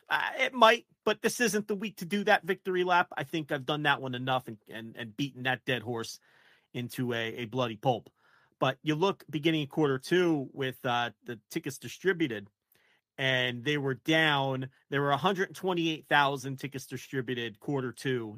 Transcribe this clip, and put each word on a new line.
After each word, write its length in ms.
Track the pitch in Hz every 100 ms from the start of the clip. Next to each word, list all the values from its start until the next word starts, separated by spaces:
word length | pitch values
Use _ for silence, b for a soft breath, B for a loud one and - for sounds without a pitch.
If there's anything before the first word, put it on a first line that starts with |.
| -
Uh, 100 | 151 190 262
it 160 | 262
might, 320 | 254 226 233 - _ 220
but 160 | 214
this 180 | 226 -
isn't 300 | 233 208 208
the 60 | 202
week 200 | 214 -
to 80 | 170
do 200 | 202 202
that 180 | 202
victory 400 | 170 190 196 180
lap. 240 | 180 175 180 -
I 80 |
think 260 | 135 165 147
I've 160 | 147 127
done 180 | 151
that 180 | 147 131
one 120 | 131
enough 360 | 123 131 127 123
and, 80 | 107 -
and, 280 | 110 113 110
and 180 | 117 104
beaten 280 | 143 123
that 200 | 127 127
dead 200 | - 123
horse 360 | 107 117 113 - b b b b b
into 400 | 131 120 - 123
a, 240 | 117 113 123
a 80 | 117
bloody 320 | 123 120 107
pulp. 320 | 139 113 - _ b b b b
But 180 | 135 131
you 120 | 151 151
look 280 | 196 165 -
beginning 360 | 151 160 160 139
quarter 320 | 160 147 135
two 500 | - 175 175 151 131
with, 340 | 143 131 - 127
uh, 260 | 120 120 -
the 160 | - 113 -
tickets 280 | 165 147 -
distributed, 720 | 120 - 180 175 151 104 101 _ _ b b b _ -
and 460 | 131 127 123 120
they 140 | 131 147
were 160 | 135
down. 720 | 127 - 160 160 143 135 131 131 b b
There 120 | 139
were 100 | 143
a 60 | 139
hundred 380 | 175 180 190 156
twenty-eight 520 | 185 175 165 156 -
thousand 480 | 147 139 139 135 131
tickets 300 | 139 131 -
distributed 720 | 123 - 139 120 120 117 101
quarter 320 | - 139 127
two 440 | - 139 127 110